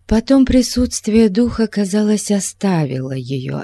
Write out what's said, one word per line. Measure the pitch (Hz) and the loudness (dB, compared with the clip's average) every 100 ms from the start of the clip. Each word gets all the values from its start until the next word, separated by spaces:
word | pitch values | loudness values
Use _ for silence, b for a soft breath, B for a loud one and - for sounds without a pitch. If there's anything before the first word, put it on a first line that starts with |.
| - | -2
Потом | 220 - 269 262 | -2 2 4 4
присутствие | 254 240 247 247 - - 220 220 | 2 2 -2 -4 -4 0 2 4
духа, | 185 240 - 220 | 2 0 0 -4
казалось, | 202 196 208 214 214 - | -2 -2 0 0 0 0
оставило | 202 - - 196 170 143 131 131 | -2 -4 -4 -2 0 0 -4 -6
её, | 131 123 135 131 147 | -8 -6 -6 -6 -8